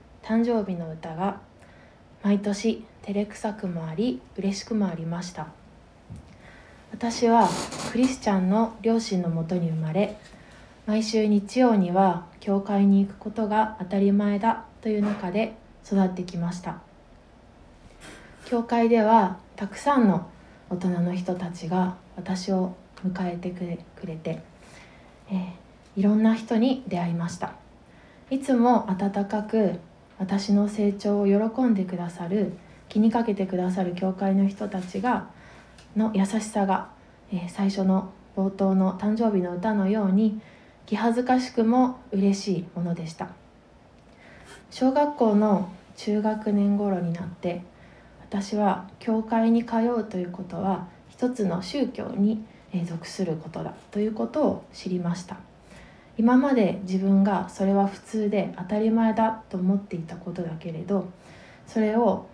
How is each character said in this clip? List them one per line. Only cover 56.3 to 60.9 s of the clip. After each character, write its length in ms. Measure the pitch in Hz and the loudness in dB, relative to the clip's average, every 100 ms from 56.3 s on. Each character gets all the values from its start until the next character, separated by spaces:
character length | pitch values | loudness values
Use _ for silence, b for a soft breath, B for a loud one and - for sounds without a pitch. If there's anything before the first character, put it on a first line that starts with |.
| 254 | 6
ま 160 | 285 | 6
で 280 | 254 185 185 | 4 2 0
自 160 | 185 185 | -2 0
分 260 | 196 196 | 4 6
が 240 | 196 180 175 | 6 2 -2
そ 160 | - | -2
れ 80 | 196 | 2
は 140 | 196 196 | 2 2
普 140 | - | -2
通 300 | - 220 208 | -6 -2 0
で 220 | 208 185 180 | 0 -2 -6
当 60 | |
た 140 | 185 208 | -4 0
り 120 | 220 | 2
前 240 | 226 226 | 4 2
だ 280 | 214 226 - - | 2 0 0 -8
と 80 | 185 | -2
思 200 | 185 196 | 2 0
っ 20 | |
て 180 | - 170 | 0 -10
い 40 | |
た 160 | 160 170 | -8 -10
こ 160 | - | -10
と 100 | 165 | -8
だ 80 | 165 160 | -8 -8
け 120 | 175 | -10
れ 100 | 160 | -8
ど、 280 | 175 | -2